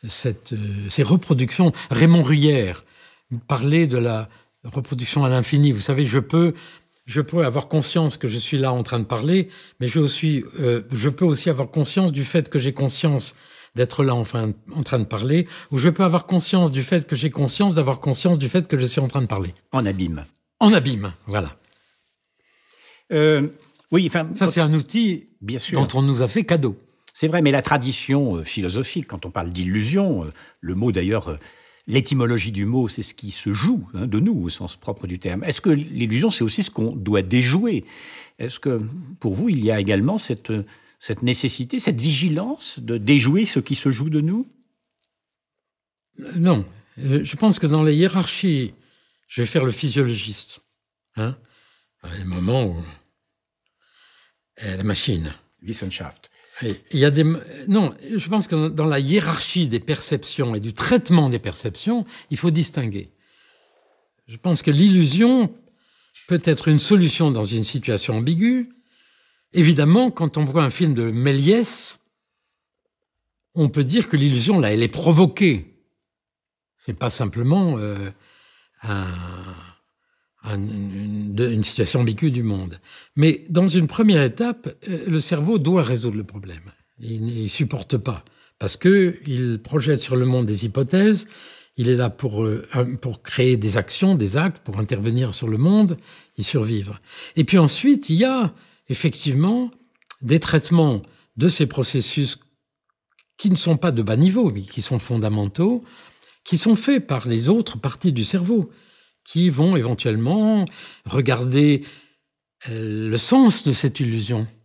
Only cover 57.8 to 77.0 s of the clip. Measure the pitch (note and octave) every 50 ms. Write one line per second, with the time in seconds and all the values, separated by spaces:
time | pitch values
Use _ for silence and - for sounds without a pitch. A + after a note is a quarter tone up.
57.8 | G3 C#3 - - - - A3+ G3+ - E3 G3+ G#3+ F#3+ - E3+ D#3 D#3 D#3+ D#3 D#3
58.8 | D3+ D#3+ D3 C#3 C#3 C3+ F3 G#3 D#3+ D3+ E3 D3 - - - F#3 E3+ C3+ A2 A#2
59.8 | - - D3+ - - - D3+ C#3 - - - - C#3 A#2+ A2+ G#2+ G#2 A#2 G#2+ -
60.8 | - - B3 A#3+ - - F3 E3+ D3+ C3 A#2+ A2 - A2 D#2+ - - - E2+ -
61.8 | - G#3 A#3 A#3+ G3+ - - - - _ D3+ - - F3 D#3+ E3 D#3+ - - D#3
62.8 | B2+ A2+ G2 G2 F#2 - _ _ _ _ _ _ _ _ _ _ _ _ _ _
63.8 | _ _ _ _ _ _ _ _ _ _ A2+ A#2 _ F3+ E3+ - - - D3 C#3+
64.8 | F3+ G#3 F#3+ F#3 E3 C#3+ C3 F3 A3+ A#3+ C4 C4 A#3 F3 - - _ _ _ _
65.8 | _ _ _ _ _ _ _ - - - F3 E3 - E3+ D3+ - - D#3+ D3+ D3
66.8 | - - G#3 G3+ F3 D3+ - - E3+ D3+ C3+ A2+ G#2+ G2 A#2 A2 G#2+ - - C3
67.8 | A2 - A2+ G2 - - A#2 A2 A#2 C3+ E3+ E3 G#3 A#3 B3+ B3+ A#3+ - - _
68.8 | _ _ _ _ _ _ _ _ _ _ _ _ _ _ - F3+ E3 D#3 E3+ C#3
69.8 | D3 D3+ E3+ A3 B3+ B3 - - E3 D3+ - D3+ D3+ C3+ C3+ E3+ D3+ C3 - -
70.8 | F#3 D#3 C#3+ A#2 A#2 A2+ A2 A#2+ B2 C#3+ C#3 C3+ C#3 D#3+ G#3 A#3 A#3 - - -
71.8 | - - - _ _ _ _ _ _ _ _ _ _ _ _ _ _ _ _ _
72.8 | _ _ _ _ _ _ _ _ _ _ _ _ _ _ _ E3 D#3 C#3 - D3
73.8 | C#3 B2+ D#3+ A#3+ G#3+ - - D3 C#3 C#3+ C3 B2 A#2 D3+ G#3 F3+ C3+ G#2 G#2 A2
74.8 | A#2 A2+ - D3+ - E3+ E3+ D3+ F#3+ E3+ - - G#3 F3 C3 F#2+ D2+ - _ _
75.8 | _ _ _ _ _ _ _ _ _ _ _ _ _ _ _ _ _ _ _ _
76.8 | _ - G#2+ -